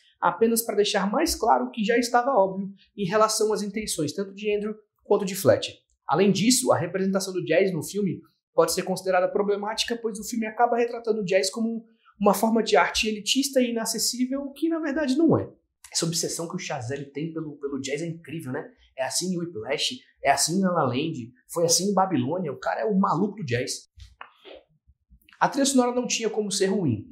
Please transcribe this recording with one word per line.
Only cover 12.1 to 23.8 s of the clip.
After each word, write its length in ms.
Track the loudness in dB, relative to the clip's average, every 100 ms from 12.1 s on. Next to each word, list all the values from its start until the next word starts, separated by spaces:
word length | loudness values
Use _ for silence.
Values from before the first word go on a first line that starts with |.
| _
uma 140 | 4
forma 280 | 4 4 2
de 140 | 4 4
arte 320 | 4 2 -2
elitista 540 | -2 0 0 2 2
e 80 | 2
inacessível, 720 | 0 -4 -2 -2 -2 -2 -2
o 100 | -6
que 160 | -4 -2
na 120 | -2
verdade 360 | -2 -2 0 4
não 240 | 4 4
é. 100 | 2 -10 _ _ -8
Essa 160 | -4 -2
obsessão 440 | -2 -4 -6 -8
que 60 | -8
o 20 |
Chazelle 460 | -8 -8 -6 -8 -8
tem 260 | -8 -8
pelo, 260 | -8 -10 -8
pelo 220 | -8 -6
jazz 220 | -6 -6
é 40 | -6
incrível, 460 | -8 -12 -10 -8
né? 180 | -8 -10 _ _ -8
É 80 | -4
assim 280 | -4 -4
em 60 | -4
Whiplash, 600 | -6 -8 -6 -4 -4 -6 -14 _
é 80 | 0
assim 280 | 2 2 2
em 40 |
La 120 | 2
La 100 | 2
Land, 480 | 0 0 -2 -6 -10 -16 _
foi 160 | -4
assim 260 | 0 0 2
em 40 |
Babilônia, 580 | 2 2 2 0 -2 -4
o 80 | -4
cara 220 | -4 -2
é 40 | 0
o 140 | 2
maluco 380 | 2 2 0 -2
do 80 | -4
jazz. 420 | -2 -2 -8